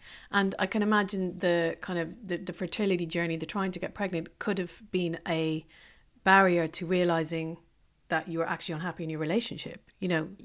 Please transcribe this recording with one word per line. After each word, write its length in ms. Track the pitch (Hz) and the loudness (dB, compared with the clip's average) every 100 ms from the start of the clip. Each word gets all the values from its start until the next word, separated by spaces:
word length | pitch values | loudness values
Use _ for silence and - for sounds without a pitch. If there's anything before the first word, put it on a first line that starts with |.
| - - - | -20 -20 -2
And 240 | 202 190 - | 2 2 0
I 80 | 190 | 0
can 160 | 220 | 2
imagine 560 | 208 208 190 190 180 180 | 2 2 2 0 -2 0
the 360 | 180 170 165 - | 2 4 2 -2
kind 180 | - 170 | -4 -4
of 300 | 165 - 185 | -4 -6 -6
the, 80 | 175 | -6
the 160 | 175 | -6
fertility 540 | - 180 - 202 175 160 | -6 -4 0 2 2 0
journey, 300 | 170 165 165 | -2 -2 -2
the 80 | 185 | -4
trying 260 | 202 190 | -2 -2
to 60 | 180 | -4
get 120 | - | -6
pregnant 460 | - 190 170 - - | -4 -4 -4 -6 -6
could 200 | 208 190 | -2 -2
have 220 | 175 - 220 | -4 -8 -4
been 260 | 185 175 165 190 | -2 0 -2 -2
a 400 | 160 160 156 - - - - _ _ | 0 0 -2 -6 -20 -20 -20 _ _
barrier 460 | 190 196 185 175 156 | 6 8 8 6 2
to 180 | - 170 | -2 0
realising 720 | 180 175 165 156 165 160 170 _ _ _ _ - | 2 4 2 0 -4 -4 -8 _ _ _ _ -4
that 180 | 160 - | -2 -2
you 120 | 165 | -2
were 80 | 165 | -2
actually 260 | 165 - | -2 -4
unhappy 300 | 156 175 160 | -4 -4 -6
in 40 | 160 | -4
your 100 | 156 | -2
relationship. 680 | 156 220 - - - - _ - | 0 0 -2 -6 -12 -14 _ -6
You 80 | 180 | -2
know, 200 | 160 190 - | 0 -2 -10